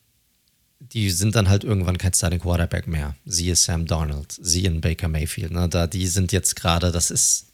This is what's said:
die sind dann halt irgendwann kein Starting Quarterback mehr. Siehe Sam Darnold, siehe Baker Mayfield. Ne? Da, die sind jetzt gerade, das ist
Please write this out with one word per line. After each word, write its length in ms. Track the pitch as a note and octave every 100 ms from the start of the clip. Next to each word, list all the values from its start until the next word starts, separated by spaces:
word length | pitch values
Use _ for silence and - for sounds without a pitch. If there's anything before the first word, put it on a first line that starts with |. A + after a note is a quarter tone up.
| _ _ _ _ _ _ _ _
die 320 | B2 A#2 G2
sind 240 | F2 G#2 A2+
dann 140 | F#2+
halt 140 | G2+
irgendwann 340 | - G2+ F2 E2+
kein 160 | F#2+
Starting 260 | - F2 E2+
Quarterback 480 | F2 F2 E2 E2+ -
mehr. 280 | D#2+ D2 C#2 -
Siehe 300 | F2+ F2 E2+
Sam 300 | - E2+ E2
Darnold, 460 | D#2+ D2+ C#2+ D2
siehe 380 | - - F2+ F#2
Baker 360 | D#2+ E2 D#2+ E2+
Mayfield. 440 | D#2 D#2 - D2
Ne? 160 | E2+ F2
Da, 200 | F2 E2+
die 200 | F#2 F#2
sind 240 | F2 F2+
jetzt 240 | F#2+ - -
gerade, 360 | F2+ E2+ F2+
das 200 | E2+ -
ist 360 | E2+ - - -